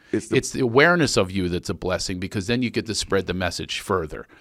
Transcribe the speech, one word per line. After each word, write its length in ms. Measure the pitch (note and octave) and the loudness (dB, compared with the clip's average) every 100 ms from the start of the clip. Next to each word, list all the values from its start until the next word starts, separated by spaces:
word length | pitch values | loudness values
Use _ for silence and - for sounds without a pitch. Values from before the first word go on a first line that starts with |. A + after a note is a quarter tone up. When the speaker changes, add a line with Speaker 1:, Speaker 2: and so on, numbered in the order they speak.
| - | -4
Speaker 1:
It's 140 | G#2+ - | -4 0
the 80 | A2 | -2
Speaker 2:
It's 140 | - | 0
the 80 | A#2 | -2
awareness 560 | B2 B2 E3 F3 C3+ A#2 | 2 6 6 6 4 2
of 160 | F2+ | 2
you 160 | F#2+ F2+ | 0 0
that's 220 | F2 - | -2 -4
a 40 | |
blessing, 460 | F2 F2+ F2 - F2+ | -6 -2 -2 -2 -6
because 280 | F#2+ G#2+ F#2 | -4 -4 -2
then 140 | A#2+ | 0
you 80 | A#2+ | 0
get 160 | A2+ G2 | -2 -4
to 60 | G2 | -4
spread 320 | - G2 F2+ | 0 0 0
the 60 | |
message 460 | F2+ F2+ - F2+ - | -2 -2 -4 -6 -6
further. 480 | - F#2+ D#2+ - - - | -2 -2 -2 -8 -16 -4